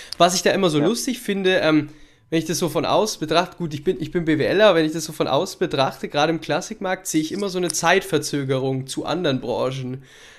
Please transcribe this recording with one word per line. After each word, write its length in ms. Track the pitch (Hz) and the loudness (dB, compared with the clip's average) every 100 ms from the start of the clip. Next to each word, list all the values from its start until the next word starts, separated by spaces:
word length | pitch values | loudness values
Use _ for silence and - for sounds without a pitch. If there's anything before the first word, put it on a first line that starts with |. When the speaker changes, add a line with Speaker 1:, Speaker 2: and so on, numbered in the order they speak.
| - - | -16 2
Speaker 1:
Was 180 | 170 185 | 2 4
ich 80 | |
da 80 | 208 | 2
immer 180 | 185 185 | 2 2
so 100 | 151 | 2
Speaker 2:
Ja. 60 | 156 | 2
Speaker 1:
lustig 320 | 233 - 240 | 0 -4 -6
finde, 400 | - 196 185 185 | -4 -2 2 2
ähm, 280 | 156 156 147 - - _ _ | 4 2 0 -10 -20 _ _
wenn 80 | 165 | -2
ich 60 | 160 | -2
das 120 | 151 | -2
so 120 | 170 | -2
von 160 | 151 101 | 0 2
außen 340 | 147 214 - | 2 0 -4
betrachte, 380 | 151 160 180 - | 0 0 0 -6
gut, 160 | 170 156 | -8 -4
ich 80 | |
bin, 180 | 180 185 | -2 -2
ich 100 | 156 | -4
bin 140 | 180 160 | -2 0
B 140 | 147 | 2
W 120 | 107 | 2
Ler, 220 | 170 214 | 6 6
wenn 100 | 165 | 6
ich 100 | 156 | 2
das 120 | 165 156 | -2 -8
so 80 | |
von 140 | - 160 | -4 0
außen 320 | 139 190 - | 0 -2 -2
betrachte, 500 | 170 135 135 - 185 | -2 0 -2 -2 -4
gerade 220 | 147 156 | 0 0
im 100 | 165 | 0
Klassikmarkt, 640 | - 151 - 214 185 185 - | -2 -4 -4 -8 -6 -4 -2
sehe 160 | 160 | -2
ich 100 | 156 | -2
immer 180 | 196 202 | -4 -4
so 100 | 180 | -2
eine 100 | 175 | -2
Zeitverzögerung 1200 | - 165 190 190 151 143 143 135 135 135 131 131 | 0 4 4 4 -2 0 -4 0 0 0 -2 -4
zu 180 | - - | -6 -4
anderen 360 | 156 165 131 | -2 0 0
Branchen. 640 | 113 107 127 135 127 131 - - - | -2 -2 -2 -4 -8 -10 -14 -20 -20